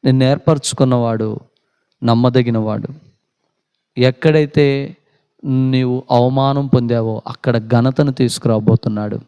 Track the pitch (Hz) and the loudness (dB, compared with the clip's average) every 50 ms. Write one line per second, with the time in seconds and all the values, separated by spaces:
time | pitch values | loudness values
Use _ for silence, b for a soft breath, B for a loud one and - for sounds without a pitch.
0 | - 135 131 131 131 131 139 143 - - 160 143 - - - - 139 127 127 123 | 2 2 2 2 2 2 0 0 0 0 0 0 -2 -8 -2 0 0 0 2 0
1 | 120 117 113 110 110 110 107 - - _ _ _ _ _ _ _ _ _ _ _ | 0 -2 -2 -4 -4 -6 -6 -8 -12 _ _ _ _ _ _ _ _ _ _ _
2 | - 120 117 117 120 127 123 127 123 120 117 113 110 107 107 110 110 - 135 - | -2 0 2 2 2 2 2 2 0 0 -2 -2 -2 -4 -6 -6 -8 -10 -14 -16
3 | _ _ _ _ _ _ _ _ _ _ _ _ _ _ _ _ _ _ _ - | _ _ _ _ _ _ _ _ _ _ _ _ _ _ _ _ _ _ _ 0
4 | 123 131 127 _ - 160 151 156 151 143 - - 147 139 139 139 139 - 185 _ | 0 0 0 _ 0 2 2 2 0 2 2 2 2 2 0 -2 -6 -8 -12 _
5 | _ _ _ _ _ _ _ _ - 143 131 131 131 131 131 127 127 123 123 127 | _ _ _ _ _ _ _ _ -6 -4 -2 0 0 0 0 0 0 0 -2 -4
6 | 131 _ 123 120 120 127 131 135 135 139 139 143 139 135 - 127 120 117 120 117 | -4 _ 2 2 2 2 2 0 0 0 0 -2 0 0 0 0 2 0 0 0
7 | 113 113 110 113 - - 127 - - - 120 117 110 113 123 120 117 131 131 - | -2 -2 -4 -6 -8 -12 -14 -8 -4 -2 -2 -2 0 2 2 2 2 2 2 2
8 | 151 143 131 - 131 120 - - - 120 113 110 107 107 113 117 - - 107 104 | 0 0 2 0 -2 -2 -2 -2 -2 0 0 0 0 2 0 0 0 -2 -6 -4
9 | 104 104 104 107 - | -6 -6 -8 -10 -12